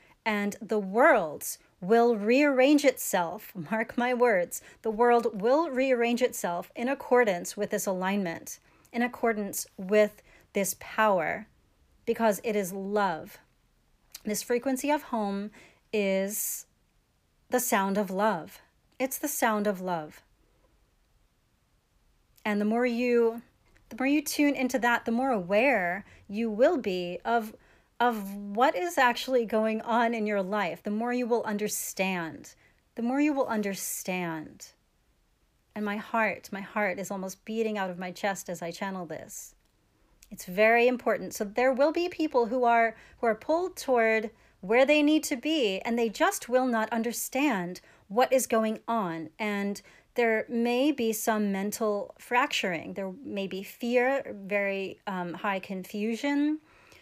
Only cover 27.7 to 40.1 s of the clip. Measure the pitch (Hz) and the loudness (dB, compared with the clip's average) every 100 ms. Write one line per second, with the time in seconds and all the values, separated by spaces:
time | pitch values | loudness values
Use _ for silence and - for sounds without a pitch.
27.7 | _ _ _ 240 220 196 202 202 202 277 | _ _ _ 0 0 -8 -10 -6 2 2
28.7 | 320 349 320 247 240 - 254 220 220 220 | 2 -2 4 4 2 0 0 2 0 0
29.7 | 220 233 226 233 233 208 202 185 208 180 | -2 0 2 2 0 0 -2 -2 -2 -2
30.7 | 156 - 208 240 247 240 233 - 202 208 | -4 -6 -4 -2 -2 0 0 0 -4 -4
31.7 | - - - 190 185 160 - - - _ | -4 -8 -2 -2 -2 -6 -10 -18 -20 _
32.7 | _ _ - 233 269 294 277 - 220 202 | _ _ -6 -2 2 2 2 0 0 -2
33.7 | 190 - - - 185 170 160 151 139 - | -6 -8 -8 -6 -4 -4 -6 -12 -18 -20
34.7 | _ _ _ _ _ _ _ _ _ _ | _ _ _ _ _ _ _ _ _ _
35.7 | 214 208 208 - 233 214 - - 196 190 | -8 -4 -6 -2 0 0 -2 -10 -12 -6
36.7 | 214 208 190 180 196 190 - - 220 220 | -2 -2 -2 -6 -8 -8 -12 -8 -2 -2
37.7 | 208 190 180 185 180 202 190 - 175 170 | -2 -4 -6 -10 -4 -4 -4 -8 -8 -8
38.7 | 170 196 190 170 160 - - - _ _ | -6 -8 -6 -8 -12 -12 -16 -18 _ _
39.7 | _ _ _ _ | _ _ _ _